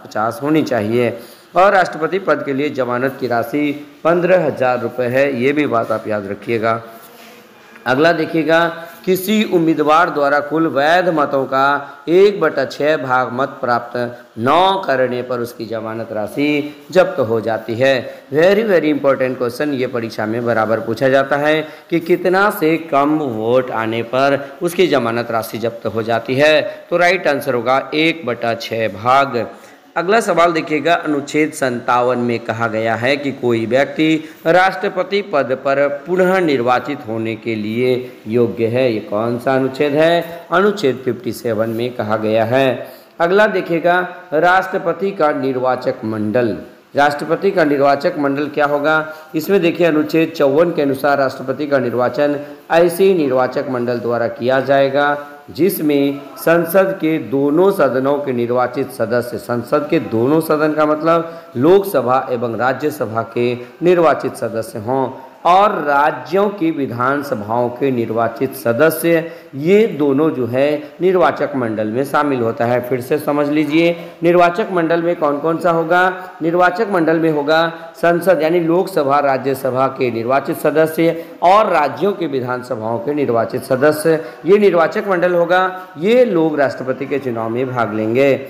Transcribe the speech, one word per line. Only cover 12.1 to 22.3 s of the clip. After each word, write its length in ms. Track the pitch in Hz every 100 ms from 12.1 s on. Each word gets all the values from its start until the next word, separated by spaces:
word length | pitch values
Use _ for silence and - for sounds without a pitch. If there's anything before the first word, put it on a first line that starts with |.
| 175 202 202
बटा 240 | 156 139 127
छः 320 | - 147 156
भाग 320 | 135 127 123
मत 160 | 120 135
प्राप्त 720 | - 123 120 120 123 120 120 - -
न 420 | 120 160 190 190 -
करने 340 | 131 127 123
पर 180 | 123 123
उसकी 260 | 117 - 110
जमानत 440 | 110 110 113 110
राशि 640 | 107 104 143 147 147 147 - -
जब्त 280 | 185 175 277
हो 220 | 113 113
जाती 340 | 110 110 - 113
है। 380 | 135 131 110 - -
Very, 300 | 139 175 202 226
very 340 | 175 151 143
important 380 | 139 131 127 123
question, 300 | 123 120 151
ये 200 | 135 127
परीक्षा 380 | 123 113 - 107
में 200 | 117 120
बराबर 340 | 110 107 110
पूछा 300 | 110 110 135
जाता 280 | 135 135 143
है 300 | 147 156 151 - -
कि 100 | 170
कितना 500 | 165 170 185